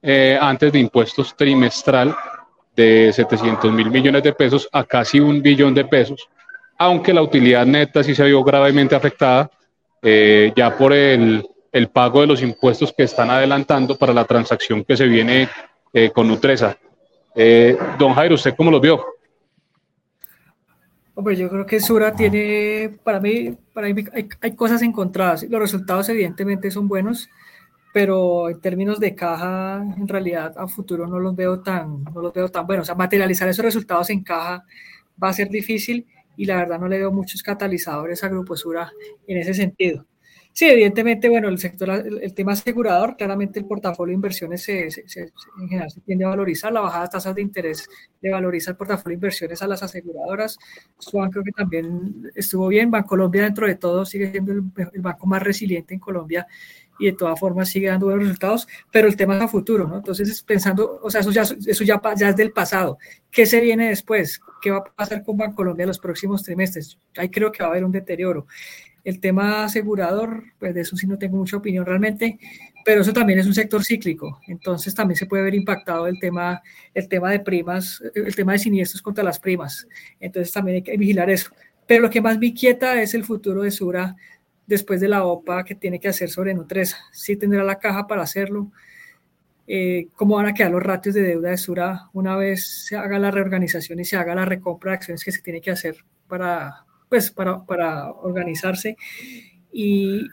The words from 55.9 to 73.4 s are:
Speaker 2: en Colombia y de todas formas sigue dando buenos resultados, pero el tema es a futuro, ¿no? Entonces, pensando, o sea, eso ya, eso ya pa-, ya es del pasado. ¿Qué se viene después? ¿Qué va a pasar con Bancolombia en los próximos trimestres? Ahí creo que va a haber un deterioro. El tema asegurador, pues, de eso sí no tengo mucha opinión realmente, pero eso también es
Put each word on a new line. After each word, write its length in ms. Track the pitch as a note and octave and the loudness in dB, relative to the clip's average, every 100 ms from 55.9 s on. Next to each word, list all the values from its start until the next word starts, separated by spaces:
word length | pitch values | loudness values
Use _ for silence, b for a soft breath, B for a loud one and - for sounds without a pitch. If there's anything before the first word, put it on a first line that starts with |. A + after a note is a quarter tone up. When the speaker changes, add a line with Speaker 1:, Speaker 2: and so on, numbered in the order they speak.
Speaker 2:
en 60 | F#3 | -14
Colombia 460 | F#3 F#3 D#3 E3 F3 b b b b _ | -8 -10 -6 -8 -8 b b b b _
y 80 | G3+ | -2
de 60 | |
todas 260 | F#3+ F3 E3 | 0 -4 -2
formas 300 | F#3+ F3+ F#3 | -4 -2 -4
sigue 180 | G3 F#3+ | -2 -2
dando 200 | F#3+ G3 | 0 0
buenos 180 | G3+ | 0
resultados, 420 | G3+ F#3 F#3+ A3+ - B _ | -2 -2 -2 -4 -4 B _
pero 160 | A3 G#3+ | 4 4
el 100 | G3+ | 2
tema 200 | F#3+ G3 | 0 0
es 60 | |
a 60 | A3+ | -2
futuro, 380 | G#3+ F#3 A3 E3+ | -4 -2 -2 -2
¿no? 120 | F3+ | -8
Entonces, 440 | G3+ F#3 G#3 A3 | -10 -6 -6 -8
pensando, 560 | - G#3 F#3+ F#3+ A3 - | -2 -2 0 -2 -2 -4
o 80 | G#3 | -4
sea, 100 | G#3 | -2
eso 100 | G3+ | 0
ya, 120 | G3+ | 0
eso 420 | G#3+ C4 G3+ G3 | 0 -4 -4 -2
ya 140 | G#3 G#3 | 0 0
pa-, 160 | A3 | 0
ya 140 | G#3 G3+ | 0 2
es 80 | F#3+ | 2
del 140 | G#3+ | 0
pasado. 480 | A3 F3 F#3+ F3 C3+ b b _ | 0 -4 -2 -4 -6 b b _
¿Qué 160 | - A3 | 2 4
se 140 | A#3 | 6
viene 280 | A#3 A3+ A3+ | 4 2 0
después? 520 | G3+ - A3 D#3+ - _ - | -2 -2 -2 -2 -8 _ -10
¿Qué 120 | G#3 | -4
va 60 | G3 | -4
a 60 | |
pasar 380 | G3 - G#3 G#3+ | -6 -10 -8 -8
con 140 | G#3 G#3 | -6 -6
Bancolombia 480 | G#3+ G#3 F#3 E3+ | -4 -4 -6 -4
en 40 | F3+ | -6
los 100 | F#3 | -6
próximos 440 | F#3+ E3+ G3 G3+ | -8 -8 -4 -6
trimestres? 560 | G3 F3 F#3 F#3 D3 _ _ - | -6 -6 -6 -6 -14 _ _ -10
Ahí 140 | F3+ | -8
creo 220 | G3+ G#3+ | -4 -4
que 100 | G#3+ | -4
va 60 | F3 | -4
a 40 | |
haber 120 | F3 F#3 | -4 -2
un 60 | |
deterioro. 540 | F#3 F#3 E3+ F#3 D#3+ C#3 B B B B B | -4 -6 -6 -4 -6 -10 B B B B B
El 160 | - F#3 | -12 -6
tema 460 | F#3+ F#3+ G3+ G#3+ | -2 0 0 -2
asegurador, 800 | G#3+ G#3 G#3 G#3 F3 G3 A3+ A3 - _ | -4 -4 -4 -4 -2 -4 -6 -10 -16 _
pues, 160 | F#3+ | -8
de 80 | F3 | -8
eso 120 | E3+ | -8
sí 120 | F#3 F#3+ | -6 -6
no 100 | G3 | -6
tengo 220 | F#3+ F#3+ | -4 -4
mucha 180 | F#3 G3+ | -4 -6
opinión 300 | G#3 F#3 F3+ | -6 -6 -2
realmente, 520 | F#3 G#3+ G#3 A3+ - B B B _ | -2 -2 -2 -6 -6 B B B _
pero 160 | - G#3+ | 2 4
eso 140 | G3 | 4
también 240 | G#3+ G#3+ | 2 2
es 80 | F#3+ | 2